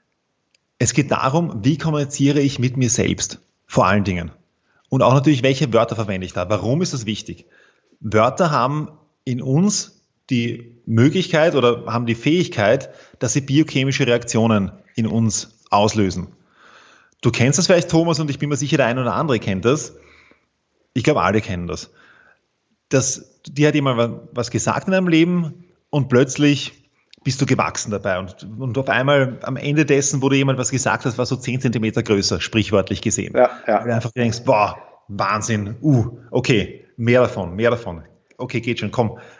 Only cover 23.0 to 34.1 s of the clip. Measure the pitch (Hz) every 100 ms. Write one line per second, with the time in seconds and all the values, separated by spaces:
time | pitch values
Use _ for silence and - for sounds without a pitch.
23 | - - - _ - 139 151 147 139 117
24 | 117 117 - 120 113 110 - - 190 190
25 | 180 160 170 175 160 - - _ - 147
26 | - 123 139 - 147 139 - - _ _
27 | _ - 135 131 135 127 80 - 110 98
28 | 104 92 92 - 98 110 131 110 135 117
29 | 139 143 127 110 - 131 147 151 143 139
30 | 135 139 135 139 139 127 120 131 104 107
31 | 110 110 123 127 - 127 131 113 110 113
32 | 113 101 - 90 - 110 95 101 95 98
33 | 110 101 90 127 123 - - 101 120 117
34 | 117